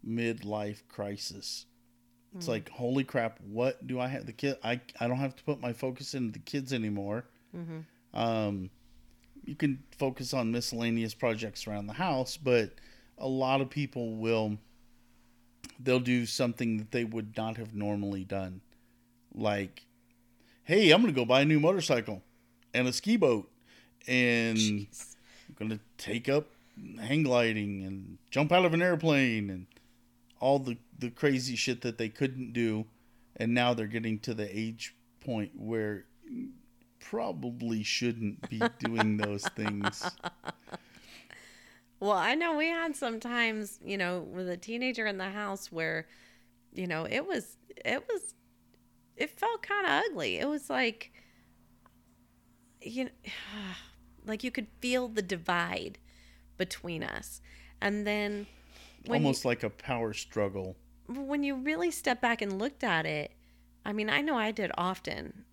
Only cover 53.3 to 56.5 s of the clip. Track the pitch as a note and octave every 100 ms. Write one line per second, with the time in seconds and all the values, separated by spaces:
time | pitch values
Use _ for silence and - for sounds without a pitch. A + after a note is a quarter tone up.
53.3 | - F#3+ G#3 G3 F3+ - - - - G#3
54.3 | G#3+ B3+ A3+ G#3+ - B3 B3+ B3 A3 F#3
55.3 | F#3 E3+ F3 F3 F#3+ E2 G3+ - - -
56.3 | - -